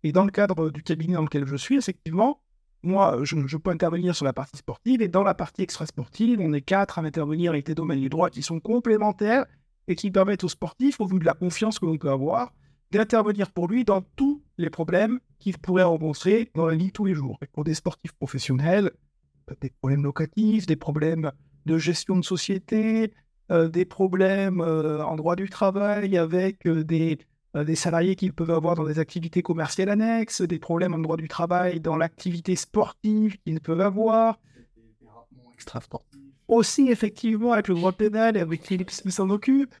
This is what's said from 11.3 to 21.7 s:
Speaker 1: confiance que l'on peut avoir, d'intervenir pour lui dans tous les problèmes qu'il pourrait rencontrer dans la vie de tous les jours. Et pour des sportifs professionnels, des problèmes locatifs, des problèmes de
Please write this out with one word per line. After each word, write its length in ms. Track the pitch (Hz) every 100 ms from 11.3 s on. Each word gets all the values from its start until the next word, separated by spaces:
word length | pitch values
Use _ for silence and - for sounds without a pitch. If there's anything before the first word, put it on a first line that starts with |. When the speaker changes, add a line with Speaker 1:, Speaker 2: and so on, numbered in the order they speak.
Speaker 1:
confiance 460 | 165 180 - 220 214
que 60 | 170
l'on 120 | 156
peut 120 | 151
avoir, 420 | 135 143 214 247 _ _ _ _
d'intervenir 600 | 208 220 233 214 208 190
pour 160 | - 175
lui 160 | 233
dans 180 | 233 190 185 -
tous 260 | 277 294 _ -
les 120 | 160
problèmes 500 | - 160 175 220 247 _ _
qu'il 180 | 196 180
pourrait 260 | - 185
rencontrer 640 | 185 160 156 143 185 220 226 156
dans 120 | 165
la 80 | 160
vie 120 | 185
de 40 |
tous 140 | - 202
les 80 |
jours. 240 | 160 139 -
Et 60 | 147
pour 180 | - 156
des 80 |
sportifs 400 | 156 - - -
professionnels, 800 | _ 139 135 - 131 156 196 196 _ _ _ _ _ - -
des 120 | 135 _
problèmes 220 | 131 143
locatifs, 600 | 143 - 160 - 214 220 175
des 120 | 156
problèmes 540 | - 147 156 165 156 - _ _
de 120 | 156